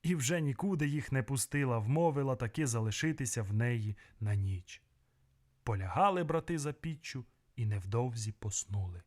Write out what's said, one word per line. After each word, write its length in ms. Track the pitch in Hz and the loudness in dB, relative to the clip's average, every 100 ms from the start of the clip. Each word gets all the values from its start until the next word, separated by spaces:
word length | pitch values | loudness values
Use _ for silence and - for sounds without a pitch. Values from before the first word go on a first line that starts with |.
І 140 | 165 175 | 0 0
вже 260 | 127 170 | 2 2
нікуди 460 | 147 127 196 180 147 | 0 0 0 2 2
їх 240 | 147 - | 0 0
не 120 | 131 | -2
пустила, 540 | 123 135 - 143 135 113 | 0 -2 0 0 2 2
вмовила 580 | 107 147 170 143 135 127 | 2 4 4 2 0 -2
таки 320 | 120 - 147 | -2 0 0
залишитися 760 | 117 110 104 156 151 131 - | 2 0 0 -2 0 -2 -2
в 100 | 98 | 0
неї 440 | 104 120 120 107 104 - - | 2 2 2 -2 -6 -12 -6
на 160 | 107 101 | 0 0
ніч. 460 | 98 95 - - _ _ _ _ _ _ _ _ | 0 -2 -8 -20 _ _ _ _ _ _ _ _
Полягали 600 | - 104 92 143 202 180 | -2 -2 0 4 4 4
брати 360 | 160 160 156 170 | 2 0 0 -2
за 140 | 143 | -2
піччю 520 | 143 165 151 - 135 120 _ _ - | -6 -8 -8 -8 -10 -10 _ _ -4
і 100 | 107 | 0
невдовзі 680 | 104 95 113 127 117 107 | 0 0 0 0 -2 -6
поснули. 720 | - 107 - - 101 92 87 | -4 -4 -4 -4 -4 -4 -8